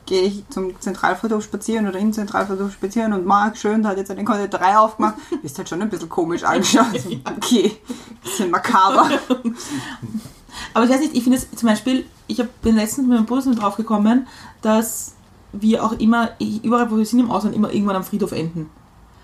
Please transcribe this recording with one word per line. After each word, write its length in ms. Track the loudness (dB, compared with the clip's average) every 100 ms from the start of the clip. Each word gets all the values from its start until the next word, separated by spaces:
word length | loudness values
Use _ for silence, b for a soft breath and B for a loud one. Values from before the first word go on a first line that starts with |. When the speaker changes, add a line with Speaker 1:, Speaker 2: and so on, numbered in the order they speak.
| -4
Speaker 1:
gehe 160 | 0
ich 220 | 0 -2 -8
zum 280 | -8 -8 -6
Zentralfriedhof 600 | -8 -2 -2 0 -2 -4
spazieren 440 | -4 -8 -4 -2 -2
oder 100 | -2
im 120 | -2
Zentralfriedhof 600 | -2 -4 -4 -4 -4 -6
spazieren 400 | -6 -4 -2 0
und 120 | 0
mag 320 | 2 2 2 -2
schön, 280 | -2 0
da 60 | 0
hat 80 | -2
jetzt 120 | -6
eine 140 | -6
Konditorei 520 | -2 -2 -2 0 4 6
aufgemacht“, 380 | 4 2 -2 -4 -8
<laughs> 120 | -8
bist 140 | -8 -10
halt 120 | -8
schon 120 | -4
ein 60 | -4
bisschen 200 | -6 -6
komisch 340 | -2 -2 0
angeschaut. 440 | 0 0 4 4 4
Speaker 2:
<laughs> 160 | 0 -6
Ja. 100 | -8 -8 -4
Speaker 1:
Okay, 400 | 2 4 4 0 -12 B B B
bisschen 260 | -8 -4 -2
makaber. 580 | -2 2 4 6 6 4 2 0 -2 -2 -6 B -8 B -12 -10 -10 -10 -20 -18 B B
Speaker 2:
Aber 100 | 2
ich 60 | 4
weiß 100 | 4
nicht, 140 | 2
ich 80 | 2
finde 160 | 2 2
es 120 | 0
zum 180 | -2 0
Beispiel, 360 | 2 0 -2 -4 -12 -8
ich 140 | -4
hab, 200 | -4 -2
bin 140 | 2 2
letztens 300 | 2 0 2
mit 100 | 4
meinem 100 | 2
Bruder 280 | 0 0
drauf 220 | 0 0 -2
gekommen, 500 | -2 2 4 4 0 B B B
dass 500 | 0 2 0 -6 -12 -18 -20 -20 -16
wir 320 | -2 2 2
auch 80 | 0
immer, 380 | 0 2 2 0 -4 -6 -4
überall 280 | 0 0 2
wo 60 | 0
wir 100 | 2
sind 140 | 2
im 100 | 2
Ausland, 240 | 0 0
immer 180 | 0 0
irgendwann 240 | 0 0 -2
am 80 |
Friedhof 280 | -2 -4 -2
enden. 360 | -4 -6 -6 -10 -14 _ -20 -20 b